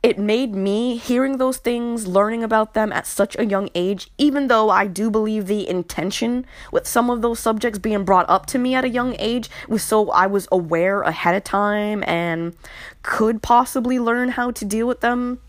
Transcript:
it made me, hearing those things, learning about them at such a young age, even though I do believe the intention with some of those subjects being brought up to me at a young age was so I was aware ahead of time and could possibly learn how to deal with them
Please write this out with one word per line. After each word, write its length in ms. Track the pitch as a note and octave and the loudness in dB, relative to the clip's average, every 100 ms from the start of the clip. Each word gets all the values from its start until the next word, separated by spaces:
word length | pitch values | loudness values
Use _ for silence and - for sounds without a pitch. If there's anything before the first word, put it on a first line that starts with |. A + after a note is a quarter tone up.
it 160 | A#3 G3 | 4 2
made 360 | G#3 A3 C4 | 0 0 0
me, 440 | G3 G3 G#3 B3 A#3 | -2 0 0 -2 -4
hearing 400 | - B3 C4+ C4+ | 0 0 2 0
those 200 | C4 B3+ | 0 0
things, 500 | - A#3+ A#3+ A#3 G3 | -2 -2 -2 -4 0
learning 360 | F#3 G#3 A#3 | 2 2 0
about 300 | A3+ A3 A3 | 0 2 2
them 180 | A3+ G#3+ | 0 -2
at 160 | - - | -2 -6
such 300 | - G3+ - | -2 -2 0
a 80 | A3+ | 0
young 240 | G3 G3 | 0 -2
age, 360 | F3 F#3 G3+ - - | -2 -2 -4 -8 0
even 300 | D4 C#4 C4+ | 2 2 2
though 220 | A#3 G#3+ | 4 4
I 180 | F#3+ G3+ | 4 2
do 220 | F3 A3+ | 0 0
believe 360 | A3 G#3+ G#3+ F#3+ | 0 0 -2 -2
the 240 | G#3 - | -2 -2
intention 760 | F3+ F3 - F3+ - A3+ B3 B3+ - - | -4 -4 -4 -4 -2 -2 -4 -6 -18 -4
with 160 | - - | -4 0
some 220 | A#3+ A#3+ | 0 0
of 120 | A#3+ | 0
those 180 | A#3 A#3 | -2 0
subjects 400 | A3+ A3 A#3+ G#3 | -2 0 -2 -2
being 240 | A3 G#3 | -2 -2
brought 260 | F#3+ F#3 - | 4 4 4
up 160 | F#3 - | 0 0
to 100 | C4 | -2
me 160 | B3 C4 | 0 0
at 80 | |
a 60 | B3+ | 0
young 260 | A#3+ B3 A#3 | -2 -2 -2
age 320 | G#3+ A#3+ A3 - - | -2 -2 -6 -14 -4
was 120 | G#3+ | -4
so 280 | - A3 G#3 | 2 2 4
I 180 | - F#3+ | 2 2
was 200 | G3+ F#3 | 0 0
aware 520 | F#3 E3 E3 F#3 G3 | 0 2 0 2 2
ahead 320 | - D#3+ F3 F#3+ | -2 0 0 0
of 80 | - | 0
time 580 | G3 G#3 G#3 G#3 G#3 - | 0 2 0 -2 -4 -2
and 480 | E3+ E3+ E3 E3+ - - - - - | -2 -2 -2 -6 -8 -20 -18 -20 -14
could 380 | - - A3 A3 | -6 0 0 0
possibly 560 | - A#3 B3+ C4 A#3+ B3+ | 4 4 4 -2 -2 0
learn 320 | A#3 A#3+ B3 | 0 0 0
how 220 | B3 B3 | -2 -4
to 140 | A#3+ G#3 | -4 -4
deal 220 | G#3+ A#3+ | -2 -2
with 120 | B3+ | 0
them 400 | A#3 B3 B3 B3 | 0 0 -4 -8